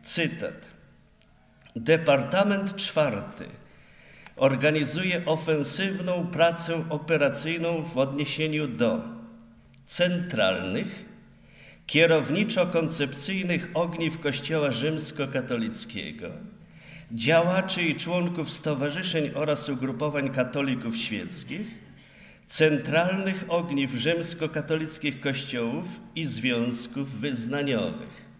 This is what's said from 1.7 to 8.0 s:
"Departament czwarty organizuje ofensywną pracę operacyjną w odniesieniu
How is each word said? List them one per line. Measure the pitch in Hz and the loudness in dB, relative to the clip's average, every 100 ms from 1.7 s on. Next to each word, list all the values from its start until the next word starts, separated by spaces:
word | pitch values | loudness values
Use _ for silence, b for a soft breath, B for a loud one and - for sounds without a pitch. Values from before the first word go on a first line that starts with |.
| 117 | -6
"Departament | 113 160 160 139 135 185 202 196 196 - | 4 4 6 4 4 2 4 4 0 -4
czwarty | - - 147 104 - - - - B B B B B B B - | -2 2 2 0 -6 -12 -14 -16 B B B B B B B 2
organizuje | 135 135 147 156 143 151 185 175 175 | 4 6 4 4 0 0 0 0 0
ofensywną | 160 165 156 139 - 196 190 180 180 175 | 0 2 2 2 0 -2 -2 -2 -2 -2
pracę | 151 165 165 - 165 - | 4 4 4 -2 -2 -2
operacyjną | 151 156 156 143 135 156 170 170 170 | -4 0 4 4 2 -4 -2 0 -2
w | 156 | -2
odniesieniu | 127 | 0